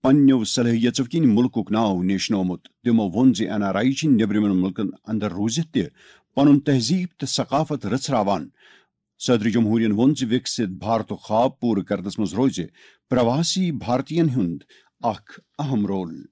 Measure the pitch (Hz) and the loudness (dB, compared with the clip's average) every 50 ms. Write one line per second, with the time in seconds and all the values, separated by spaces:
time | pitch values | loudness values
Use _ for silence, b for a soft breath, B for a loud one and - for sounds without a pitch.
0 | - 131 139 147 143 135 135 123 110 - - 131 120 117 117 113 113 120 117 - | 4 4 4 6 6 6 6 4 2 -2 -2 0 2 2 2 2 2 0 0 0
1 | 131 117 - - - 123 104 113 123 131 - 117 95 95 104 110 117 104 95 87 | -4 -2 0 2 4 4 4 4 2 2 0 -4 -4 -2 0 0 0 0 0 0
2 | 90 92 98 92 - - 117 98 92 90 87 82 _ - _ _ _ 120 117 113 | 0 0 -2 -2 -2 -2 -2 -2 -2 -2 -4 -8 _ -20 _ _ _ 0 2 2
3 | 107 95 82 107 131 135 113 - 110 - 104 104 101 98 92 98 117 131 139 - | 0 0 0 4 4 4 4 2 -4 -4 -4 -4 -2 -2 -2 0 0 0 -2 0
4 | 160 156 131 104 113 98 101 104 107 101 95 92 90 98 95 - 104 92 - _ | 2 2 2 2 2 2 0 0 2 2 2 2 0 -2 -2 -6 -8 -8 -8 _
5 | _ - 113 107 104 104 85 95 104 113 117 160 160 - - 123 90 90 b b | _ -8 -6 -4 -4 -4 -4 -4 -4 -2 -2 -4 -6 -2 -2 -2 -2 -2 b b
6 | b b b b b b _ - - 147 285 143 - 151 139 127 113 113 170 185 | b b b b b b _ 2 6 6 6 4 4 2 0 0 2 0 -2 -2
7 | 180 180 _ _ 139 127 - - 131 - 131 147 156 - 151 135 - 98 107 135 | -2 -6 _ _ -8 -6 -4 -4 -4 -2 -2 -2 -2 -2 -6 -8 -4 -4 -4 -4
8 | - - 139 113 101 98 101 82 73 - b b b b b b b b b _ | -4 -2 -2 0 0 0 0 -2 -4 -10 b b b b b b b b b _
9 | _ _ _ _ - - 123 113 104 117 98 113 113 104 113 117 113 110 104 104 | _ _ _ _ 0 0 0 2 2 0 2 2 2 2 2 2 2 0 2 2
10 | 123 143 151 - 135 110 117 127 - - - - 113 95 92 87 87 104 113 110 | 2 2 2 0 -2 -2 -2 -2 -2 -4 -4 -4 -4 -4 -6 -8 -4 -2 -2 -2
11 | 104 - 104 - - - 107 110 123 135 135 _ - 120 110 98 87 - 104 92 | -2 -6 -10 -12 -6 -2 0 0 0 0 -2 _ -2 0 0 0 -2 -2 -6 -6
12 | 90 101 92 - 107 87 90 104 131 135 - - 82 80 b b b b b b | -4 -8 -6 -4 -6 -4 -2 0 0 0 0 -4 -8 -10 b b b b b b
13 | b _ 131 123 120 113 123 151 170 165 - 185 185 175 147 120 - 110 123 127 | b _ 0 0 2 2 0 0 -2 -2 -2 -2 -2 -2 -4 -6 -4 -2 -2 -2
14 | 135 - 156 170 165 156 123 127 95 87 82 71 - b b b b b b _ | -2 -4 -2 0 0 0 0 0 -2 -2 -4 -8 -14 b b b b b b _
15 | - 117 104 - _ - - - _ _ _ - 147 135 135 107 101 95 98 95 | -6 -6 -6 -6 _ -20 -20 -20 _ _ _ -10 -6 -4 -2 -2 -2 -2 -4 -6
16 | 90 82 76 - - - | -6 -8 -12 -16 -18 -20